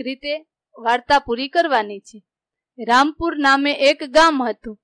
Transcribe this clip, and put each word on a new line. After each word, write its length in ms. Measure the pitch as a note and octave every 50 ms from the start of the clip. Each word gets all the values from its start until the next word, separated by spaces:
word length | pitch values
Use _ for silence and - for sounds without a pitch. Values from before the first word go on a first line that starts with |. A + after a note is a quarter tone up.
રીતે 440 | B3 B3 C4+ B3+ - C#4+ D4 D#4 D#4 _ _ _ _ _ _ -
વાર્તા 400 | A3+ A3+ A#3+ B3 A#3+ - C#4+ C#4
પૂરી 280 | - - A#3 A#3 C4+ C#4
કરવાની 520 | - F4 E4+ D#4+ C#4 A3+ G#3+ G#3 G3+ G3
છે. 240 | - - - G#3+ _ _ _ _ _ _ _ _ _ _ _ B3+ A#3 G#3
રામપુર 500 | A#3 B3+ C#4 D4+ D4+ - E4 E4+ D#4+ D4
નામે 340 | C#4+ C4+ C4+ C#4 C#4 C#4+
એક 320 | C#4+ - C4+ C#4 D4+ C#4+ D#4
ગામ 400 | C#4 B3 D4+ D#4+ E4 D#4 C4+ B3+
હતું. 360 | A#3 G#3+ - - A#3 G#3+ -